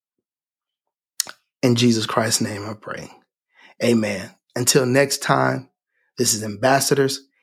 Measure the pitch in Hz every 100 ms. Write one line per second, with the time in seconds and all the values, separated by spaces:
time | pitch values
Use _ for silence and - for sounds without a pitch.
0 | _ _ _ _ _ _ _ _ _ _
1 | _ - - - _ _ 127 117 120 110
2 | 107 - 113 - 110 101 104 107 - -
3 | - - _ _ _ _ - - 117 117
4 | 107 98 - - _ 123 120 147 127 131
5 | 139 - - 135 131 131 - _ _ _
6 | _ - 117 104 110 101 127 135 - 139
7 | 135 - - _